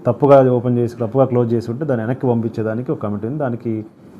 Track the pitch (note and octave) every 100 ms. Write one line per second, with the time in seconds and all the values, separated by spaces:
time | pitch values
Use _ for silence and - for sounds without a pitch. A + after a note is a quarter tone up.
0 | D#3+ - C#3+ C#3 C3 B2 B2 A#2+ A#2 -
1 | A2+ C3+ C3 B2 A#2 A#2 A2 A#2 D#3 A#2+
2 | A2 C3 C3 A#2 A2+ A2+ A2 A2 B2+ C3+
3 | G#2+ G#2 A2 D3+ C3+ A#2 A#2 A2 G#2+ -
4 | -